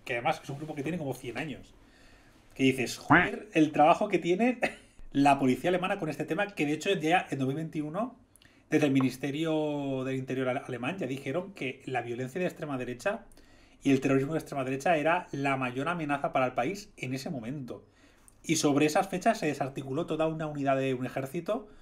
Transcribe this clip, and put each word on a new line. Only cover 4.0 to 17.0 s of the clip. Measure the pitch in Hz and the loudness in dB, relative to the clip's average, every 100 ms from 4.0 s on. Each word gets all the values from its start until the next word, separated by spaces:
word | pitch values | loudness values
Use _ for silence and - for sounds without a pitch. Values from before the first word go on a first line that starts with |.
| 208 | 2
que | 175 | 0
tiene | 170 185 240 233 - - - | 0 2 2 0 -2 -4 -20
<laughs> | - - | -20 -4
la | 139 143 139 | 4 6 6
policía | 131 123 170 | 4 2 2
alemana | 180 185 196 | 0 0 -2
con | 156 | -4
este | 143 151 | -4 -2
tema", | 160 202 | -2 -2
que | - 147 | -2 -2
de | |
hecho | 151 196 | 0 0
ya | 190 151 180 - | 2 4 2 2
en | 139 | -2
dos | 131 | -2
mil | 147 | -2
veintiuno, | 160 151 151 175 247 - _ _ - _ - | -4 -6 -4 -4 -4 -8 _ _ -20 _ 0
desde | 156 147 | 4 4
el | |
Ministerio | 135 131 - 143 143 160 156 151 147 139 131 | 4 2 0 -4 -2 0 0 0 -2 -2 -2
del | 131 131 | -2 -4
Interior | 131 131 127 | -4 -2 0
ale-, | 123 - | -2 -4
alemán | 120 127 190 | -6 -4 -4
ya | 135 | -4
dijeron | 131 139 151 190 | -6 -4 -4 -6
que | - 131 - - | -8 -8 -8 -6
la | 127 | -4
violencia | 117 117 127 180 | -4 -6 -6 -4
de | 180 | -4
extrema | - 156 131 | -4 -6 -6
derecha | 123 120 196 214 - - - - - - | -6 -4 -4 -4 -8 -20 -20 -20 -20 -4
y | 139 | 2
el | 135 | 4
terrorismo | 143 135 139 | 4 2 2
de | 160 | -2
extrema | - 143 | -4 -4
derecha | 131 135 185 160 | -4 0 2 2
era | 156 175 - | 4 0 -2
la | 147 139 135 | -4 -2 0
mayor | 127 123 151 | -2 -2 -4
amenaza | 175 147 139 - | -2 -2 -2 0
para | 139 127 | 2 0
el | |
país | 120 127 202 - | 0 -2 -4 -10
en | - | -10